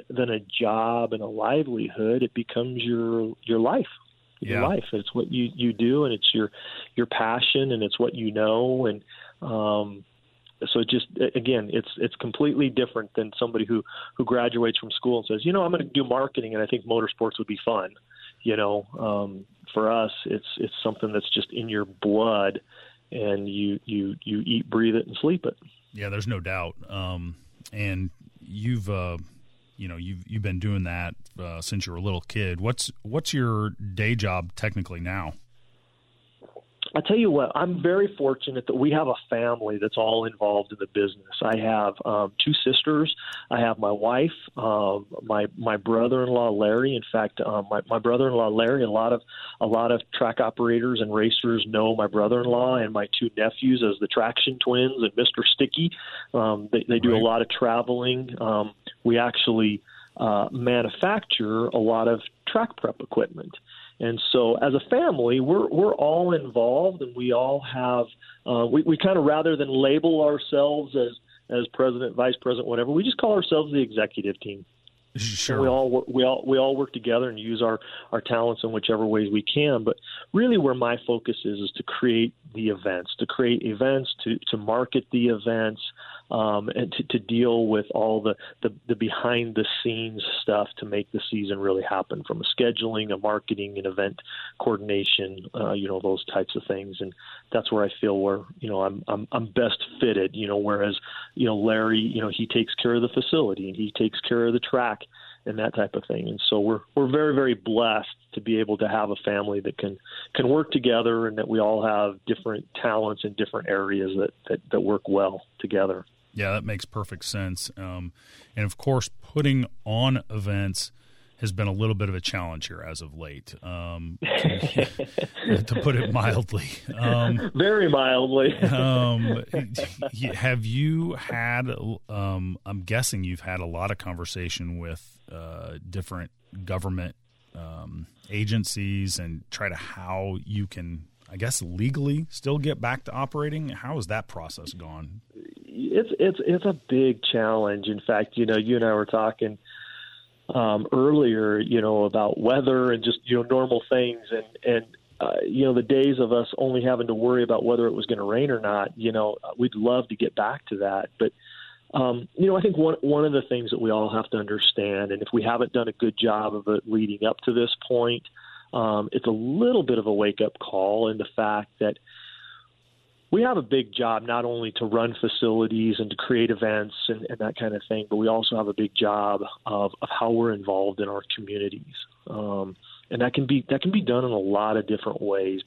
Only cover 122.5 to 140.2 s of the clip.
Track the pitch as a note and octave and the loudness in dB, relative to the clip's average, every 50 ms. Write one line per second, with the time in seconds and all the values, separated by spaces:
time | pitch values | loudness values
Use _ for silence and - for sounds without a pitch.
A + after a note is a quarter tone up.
122.5 | E2 D2+ D2 - E2+ E2 D#2 D#2+ D#2+ D#2 E2 D2+ C#2+ D#2+ E2 D2 C#2+ C#2 - - | -8 -8 -10 -10 -12 -12 -12 -12 -12 -12 -12 -14 -14 -14 -14 -14 -14 -16 -18 -20
123.5 | - - - - F2+ F2 F2 E2+ E2+ E2+ E2+ E2 E2+ - - - - - - D#3+ | -20 -18 -12 -12 -10 -10 -8 -10 -10 -10 -10 -10 -10 -8 -4 -2 -2 2 2 0
124.5 | - F#2+ - - - - C3 - - - C3+ - - - - - - - - A#3 | 0 0 -4 -4 0 0 -2 -2 -2 -10 -10 -6 -6 -6 -6 -6 -8 -8 -2 0
125.5 | A3 G2 G#2+ - A#2 G2+ - D3 C3 A2 F#2 G2+ G#2+ A#2+ G#2 A#2 F#2 B2+ A2 - | 0 0 2 0 -2 0 2 2 2 2 0 0 0 0 2 2 2 0 -2 -2
126.5 | - G2 - - - - - - - A2 A#2+ A#2+ A#2 A#2+ A#2+ A#2 A#2 A#2 - F#3+ | -4 -6 -6 -6 -12 -14 -12 -12 -6 -2 0 2 2 4 2 2 2 0 -2 -2
127.5 | - C3 F3+ G3+ G#3+ G#3+ F#3+ D#3+ C#3+ C3+ C3 C3 B2+ B2+ C3 C3 C3+ C3+ C3 - | 0 2 2 4 4 4 4 4 4 4 4 4 4 2 2 2 4 4 4 4
128.5 | - - - A2+ C3 B2+ C3 C3 C3 B2+ B2 A#2+ A#2+ A2+ A2+ A2+ A2+ A#2 - - | 2 2 2 2 2 2 2 4 4 4 2 2 2 0 0 0 -2 -2 -4 -4
129.5 | - - C3 G2 A#2 - - - - - C#3+ C3+ - G#2+ C3 - - - B2 C3 | -4 -4 -4 -4 -6 -6 -6 -6 -6 -8 -8 -8 -6 -4 -6 -6 -4 -2 0 0
130.5 | B2+ A#2+ A2 A2 A#2 C3+ D3 D#3 D#3+ D#3+ E3+ E3+ F3 - - - B2 A#2 A#2 A#2+ | 0 0 -2 -2 0 0 2 2 2 0 -2 -2 -6 -8 -8 -6 -4 -4 -2 -2
131.5 | A#2+ B2 B2+ B2 - - - A2 A2+ - - - G#2+ G2+ G2 G2 F#2+ F#2 F#2 F#2 | 0 -2 -2 -4 -6 -6 -6 -8 -8 -8 -10 -8 -6 -4 -2 -2 -2 -2 -4 -4
132.5 | F#2 - - G2 G2+ G2 F2+ F#2 G#2+ A#2+ B2 - - G2 F#2 F2+ F2+ F2 - F#2 | -6 -8 -10 -10 -10 -8 -4 -2 0 0 0 0 -2 -4 -4 -4 -6 -6 -8 -8
133.5 | F#2 F#2 F2 E2+ E2+ E2+ F#2 G2+ G#2 - - F2+ F2+ E2+ F2 - - F#2 F2+ E2+ | -8 -6 -6 -6 -6 -4 -4 -4 -4 -6 -8 -10 -8 -8 -8 -8 -8 -8 -6 -6
134.5 | - - F2 E2+ E2+ E2+ E2+ E2 E2 - - - _ _ _ - E2 E2 D#2+ E2 | -6 -6 -8 -8 -8 -8 -8 -10 -10 -12 -14 -20 _ _ _ -18 -16 -16 -14 -14
135.5 | D#2+ E2 E2 D#2+ D#2+ D#2+ E2+ F2 F2 F#2+ F2 - F2+ F2 E2+ - _ _ _ _ | -14 -14 -14 -14 -16 -16 -16 -10 -10 -10 -8 -8 -10 -10 -10 -12 _ _ _ _
136.5 | - G2 F#2+ F2+ F#2+ F#2 F#2 G2 F2+ F2+ F2+ E2 - _ _ _ _ _ _ _ | -16 -14 -8 -6 -6 -4 -2 -4 -4 -4 -4 -6 -10 _ _ _ _ _ _ _
137.5 | - E2 E2 D#2+ D#2+ D#2+ D#2+ D2+ - D#2+ D#2+ - _ _ _ - G#2 G#2 G#2+ G#2 | -16 -14 -14 -14 -14 -14 -14 -14 -12 -14 -14 -16 _ _ _ -6 -2 -2 0 2
138.5 | A2+ A2+ F#2+ - - G#2 G2 G2 G2+ G2 F#2+ F#2 - - F2 E2 E2 D#2 - - | 2 0 0 -2 -4 -4 -4 -2 -2 -2 -2 -2 -4 -4 -6 -8 -8 -10 -12 -12
139.5 | - - G#2 F#2+ F2 E2+ - - - F#2+ F#2 F2+ F#2 F#2+ | -8 -6 -6 -6 -6 -6 -12 -12 -14 -14 -8 -6 -6 -4